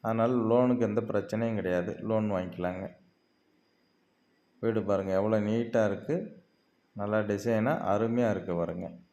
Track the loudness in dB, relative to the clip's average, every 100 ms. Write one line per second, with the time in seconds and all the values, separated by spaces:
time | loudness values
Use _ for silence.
0 | -2 2 2 2 4 4 4 4 2 0
1 | 0 -2 -2 -2 -2 -2 0 0 -2 -6
2 | -2 0 0 -2 -4 -4 -4 -4 -10 -14
3 | _ _ _ _ _ _ _ _ _ _
4 | _ _ _ _ _ _ -2 0 0 0
5 | 2 0 2 2 2 0 0 2 2 0
6 | -4 -4 -4 -14 _ _ _ _ _ -8
7 | -2 0 0 -2 0 2 2 0 0 2
8 | 2 2 2 0 -2 -2 -2 -4 -8 -12
9 | -20